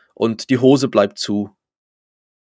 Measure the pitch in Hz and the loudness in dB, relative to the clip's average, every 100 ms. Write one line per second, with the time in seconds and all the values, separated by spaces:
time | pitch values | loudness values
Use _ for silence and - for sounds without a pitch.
0 | _ - 113 110 - 127 131 139 123 - | _ -6 -4 -4 -4 2 4 4 2 0
1 | 101 - - 101 98 _ _ _ _ _ | 0 -2 -6 -6 -8 _ _ _ _ _
2 | _ _ _ _ _ | _ _ _ _ _